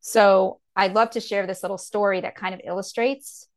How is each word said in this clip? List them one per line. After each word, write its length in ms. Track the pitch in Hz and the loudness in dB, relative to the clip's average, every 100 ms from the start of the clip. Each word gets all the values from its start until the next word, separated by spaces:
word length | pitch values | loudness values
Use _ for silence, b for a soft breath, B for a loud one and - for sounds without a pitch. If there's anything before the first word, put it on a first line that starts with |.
So 600 | - 226 202 196 190 - _ | 0 4 6 6 2 -4 _
I'd 200 | - 190 | -2 0
love 160 | 202 233 | 2 0
to 100 | 233 | -2
share 260 | - 202 185 | -4 -4 -4
this 160 | 185 | -6
little 160 | - 190 | -8 -8
story 440 | - 208 202 190 | -6 -2 0 0
that 140 | - - | -4 -8
kind 180 | 190 | -8
of 80 | 185 | -8
illustrates 840 | - 180 190 - 240 277 - - - | -8 -8 -8 -2 -2 -2 -10 -20 -20